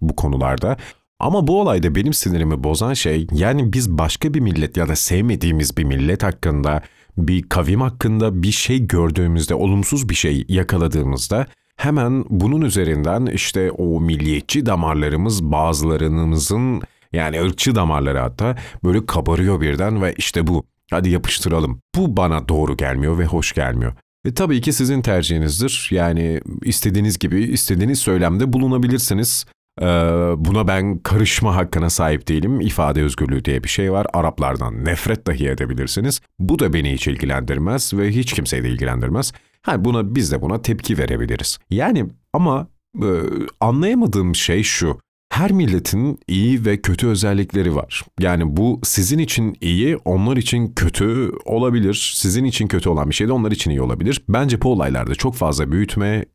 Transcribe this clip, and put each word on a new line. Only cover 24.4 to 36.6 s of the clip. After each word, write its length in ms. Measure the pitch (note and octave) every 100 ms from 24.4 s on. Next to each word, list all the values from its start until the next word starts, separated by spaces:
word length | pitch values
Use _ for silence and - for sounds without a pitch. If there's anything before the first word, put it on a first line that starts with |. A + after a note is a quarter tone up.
| F#3 C3
ki 120 | C3+
sizin 300 | C#3+ B2+ C3+
tercihinizdir. 840 | B2 F#2 D2+ E2 D#2 D#2 C3 - -
Yani 500 | F#2 E2+ E2 E2 D#2+ - -
istediğiniz 560 | - - G#2 G2 G#2 F#2
gibi, 240 | - F#2
istediğiniz 560 | A#2 A#2+ - F#2 G#2+ C#3
söylemde 540 | - F#2 F2 F2+ C3
bulunabilirsiniz. 920 | B2+ C3 B2+ B2 B2+ - G2+ A#2+ - - _ _ -
Ee, 40 | F2+ F2 E2+ E2+ E2+ E2
buna 320 | D#2+ G#2 G2
ben 300 | F#2+ G2 F2
karışma 580 | - G2+ G#2+ - A2 F#2
hakkına 340 | F2+ E2 E2
sahip 380 | - D#2+ D2+ -
değilim. 320 | D#2 F#2+ C3
İfade 420 | G#2 - D2+ D2
özgürlüğü 420 | D2 B1+ C#2 C2+
diye 200 | B1 C2
bir 40 | -
şey 240 | - G2
var. 140 | F#2+ G#2
Araplardan 720 | - D#2+ - C2+ C2 A#1 A1+
nefret 420 | D2 E2+ - A2+ -
dahi 220 | C#2 C#2
edebilirsiniz. 720 | - - B2+ - - B2 C#3+ - -
Bu 200 | F#2
da 140 | E3